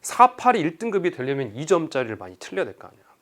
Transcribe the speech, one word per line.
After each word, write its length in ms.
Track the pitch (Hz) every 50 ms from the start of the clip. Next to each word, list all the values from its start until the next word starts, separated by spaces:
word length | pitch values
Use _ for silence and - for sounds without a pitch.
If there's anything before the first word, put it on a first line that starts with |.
사 340 | - - - - 240 247 -
팔이 240 | - - 247 226 226
일 180 | 147 165 160
등급이 320 | - 226 233 202 196 175 175
되려면 460 | 165 - 127 135 139 139 135 107 101
이 100 | 120 156
점짜리를 500 | 156 190 170 160 - - 135 127 110 110
많이 180 | 92 92 92 92
틀려야 280 | _ - - - 190 170
될 120 | 107 90
거 100 | _ -
아니야. 140 | 90 - 101 _ _ _ _